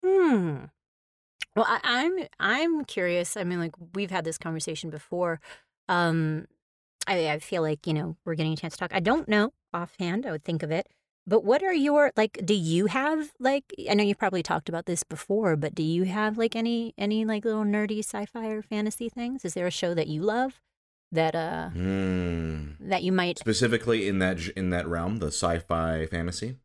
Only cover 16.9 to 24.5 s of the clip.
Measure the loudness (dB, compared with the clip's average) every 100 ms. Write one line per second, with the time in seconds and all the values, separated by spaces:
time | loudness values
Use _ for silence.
16.9 | -4 0 0 0 0 0 0 2 2 0
17.9 | -2 -4 -6 -8 -6 -6 -6 -4 -2 -2
18.9 | -4 -8 -6 -6 -4 -6 -2 -2 0 0
19.9 | 0 0 0 0 0 -2 -4 _ _ _
20.9 | _ _ 0 2 2 -2 -4 -6 -4 -2
21.9 | 0 0 0 0 -2 -2 -4 -6 -10 -2
22.9 | -2 2 2 0 -2 0 2 2 2 2
23.9 | 2 2 2 2 0 -4